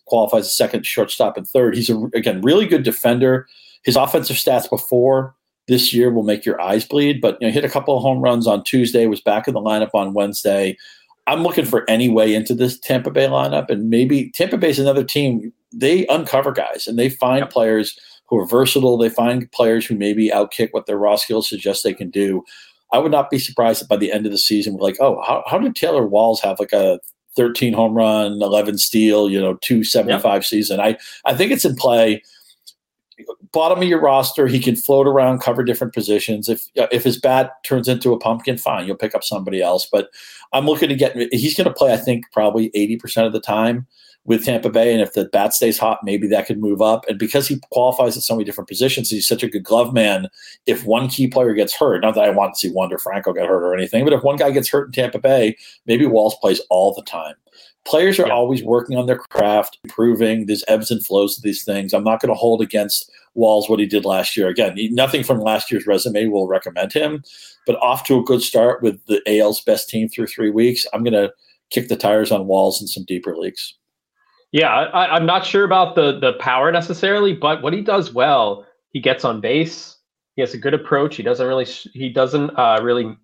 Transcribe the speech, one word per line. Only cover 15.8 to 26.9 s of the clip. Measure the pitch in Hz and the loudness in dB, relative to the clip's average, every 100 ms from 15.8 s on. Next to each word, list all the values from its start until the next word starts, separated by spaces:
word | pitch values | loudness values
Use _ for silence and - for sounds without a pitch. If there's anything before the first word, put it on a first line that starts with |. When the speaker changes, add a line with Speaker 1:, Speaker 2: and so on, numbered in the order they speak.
| 135 180 - | 2 2 2
Speaker 1:
uncover | 156 151 135 143 | 0 0 0 0
guys, | 123 69 - - | -2 -4 -6 -6
and | 117 | 0
they | 131 | 0
find | 131 127 135 | 0 0 0
Speaker 2:
Yep. | - | 0
Speaker 1:
players | 127 113 110 104 - - _ - | 0 2 2 -2 -8 -20 _ -2
who | 117 | -2
are | 90 | 2
versatile. | 120 131 143 127 120 | 2 2 2 2 2
They | 113 | 2
find | 117 117 123 120 | 2 0 0 -2
players | - 113 113 - | 0 2 2 -2
who | 107 | -2
maybe | 104 104 107 | 0 0 2
outkick | 104 104 - 110 | 0 -2 -2 -4
what | 104 - | -4 -4
their | 104 | -2
raw | 104 104 | 2 0
skills | - 110 - | 0 -4 -4
suggest | 101 101 98 | -4 -4 -2
they | 107 | -2
can | 90 90 | -4 -6
do. | 98 98 92 - - - _ - | -2 -2 -2 -8 -20 -20 _ -2
I | 123 | 0
would | 156 | 2
not | 147 143 | 0 0
be | 135 | -2
surprised | - - 117 110 | -2 0 0 0
if | - | 0
by | 104 | 0
the | 101 | 0
end | 107 | -2
of | 107 | -2
the | 101 | -2
season, | - 104 104 | 0 0 -2
we're | 95 | -2
like, | 98 95 | -2 0
"Oh, | 135 - - | 0 0 -2
how, | 147 - | -4 -2
how | - | -2
did | 262 - | -2 -2
Taylor | 156 147 110 | 0 0 2
Walls | 104 113 107 | 2 2 2
have, | 101 95 | -2 -2
like, | 101 | -2
a | 104 95 | 2 2